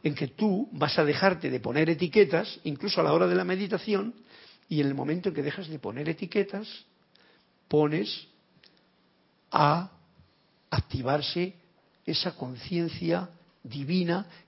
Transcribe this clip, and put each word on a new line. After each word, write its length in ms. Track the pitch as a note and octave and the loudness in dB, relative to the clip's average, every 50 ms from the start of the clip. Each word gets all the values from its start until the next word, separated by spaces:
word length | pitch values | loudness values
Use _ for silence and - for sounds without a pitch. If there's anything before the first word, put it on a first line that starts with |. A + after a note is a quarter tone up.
en 120 | - D#3 C#3 | -2 -2 -2
que 140 | - - B2 | -2 -4 -6
tú 400 | - - G#3+ G#3+ F#3 G3+ C#4+ - | -2 0 0 2 2 0 -2 -4
vas 260 | - C#3 D3 C#3 - E3+ | -2 -2 0 0 4 4
a 60 | D#3 | 4
dejarte 460 | D3 C#3+ - F#3+ F#3+ F3+ E3 - C3+ | 4 4 4 4 4 2 2 -4 -4
de 100 | B2+ B2 | -4 -2
poner 300 | A2+ A#2 B2 D#3 D#3+ D#3+ | -4 -2 2 2 2 2
etiquetas, 680 | E3 D3+ F3+ D#3 - G#3+ G3 C#3 E3 D#3+ - - - - - | 2 0 0 2 6 6 6 6 4 0 -2 -2 -8 -8 -6
incluso 360 | D3+ C#3 - - G3+ - F3+ | -6 -6 -4 -4 -2 0 2
a 40 | D#3+ | 2
la 80 | D3+ | 4
hora 140 | D#3 E3+ F#3 F3+ | 4 4 4 4
de 60 | F3+ | 2
la 100 | F#3 F#3 | 2 0
meditación, 720 | F3+ F#3 F#3+ G#3 F3+ G#3+ F3+ - A3 G3+ F#3+ G3+ A#3 - - - - - - - - - _ _ - | 0 -2 -4 -2 -4 -4 -4 -2 0 0 0 0 -4 -8 -12 -20 -20 -20 -20 -20 -20 -20 _ _ -4
y 100 | D#3+ D3 | 0 2
en 60 | C#3+ | 2
el 80 | C#3 C#3 | 2 0
momento 340 | C3+ B2+ D3 D#3+ F3+ F3+ G3 | -2 -2 -2 -2 -2 -2 -2
en 60 | D#3+ | -2
que 80 | D#3 | -2
dejas 260 | C#3 D3 - G3 F#3 D#3 | -4 -4 -4 -6 -10 -10
de 100 | D#3 C#3+ | -12 -8
poner 300 | - G2+ A2 C3+ D3+ E3 | -8 -8 -6 -6 -4 -6
etiquetas, 580 | D#3+ - G3 E3+ - G#3 G3 G3 - G3+ A3 - - - - _ _ _ _ _ _ _ _ _ _ _ _ _ _ _ _ - | -4 -6 -6 -2 0 0 0 0 -4 -10 -10 -10 -14 -18 -20 _ _ _ _ _ _ _ _ _ _ _ _ _ _ _ _ 0
pones 580 | - D3+ D3+ D3 D3+ F3 G#3+ - - - - - _ _ _ _ _ _ - - _ _ _ _ _ _ _ _ _ _ _ _ _ _ _ - | 2 4 4 4 2 0 -2 -4 -6 -10 -12 -18 _ _ _ _ _ _ -20 -20 _ _ _ _ _ _ _ _ _ _ _ _ _ _ _ -2
a 380 | - - D3+ D3 D#3 E3+ F#3 - - - _ _ _ _ - _ _ _ _ _ _ _ _ - | 2 4 4 4 4 2 -2 -6 -14 -20 _ _ _ _ -20 _ _ _ _ _ _ _ _ -2
activarse 840 | - - - - - C3 B2 C3 C#3+ D3+ C#3+ - - F3 F3+ F#3+ - - _ _ _ _ _ _ _ _ - | -2 -2 -2 -2 -6 -4 0 0 0 0 0 -2 -2 -2 -4 -4 -6 -14 _ _ _ _ _ _ _ _ -6
esa 300 | - D#3+ - - F3+ - | -4 -2 -2 -2 -4 -6
conciencia 920 | - - B2+ B2+ A#2 - - F3+ E3+ E3+ D#3+ - - F3 E3 E3+ F3+ F#3 - - - _ _ _ _ | -6 -10 -10 -10 -10 -8 -4 -2 -2 -2 -2 -4 -4 -2 0 0 0 -2 -6 -12 -20 _ _ _ _
divina 640 | - - - C#3+ C#3 C#3+ F3+ F#3 F3 E3+ E3+ F#3+ G3+ - - - - | -16 -12 -8 -8 -4 0 2 2 2 2 0 -2 -2 -8 -14 -20 -20